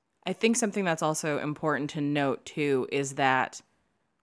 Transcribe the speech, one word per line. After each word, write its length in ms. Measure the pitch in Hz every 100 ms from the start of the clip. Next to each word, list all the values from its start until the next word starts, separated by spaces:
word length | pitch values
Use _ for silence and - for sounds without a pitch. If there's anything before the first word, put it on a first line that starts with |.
| _ _ -
I 80 |
think 240 | 185 226 233
something 260 | 220 208
that's 180 | 190 160
also 340 | 156 156 165 143
important 520 | 151 147 156 139 143
to 100 | 156
note, 440 | 143 147 139 123 -
too, 400 | - 147 135 120
is 240 | 139 139 139
that 460 | 135 131 - - - _ _ _ _ _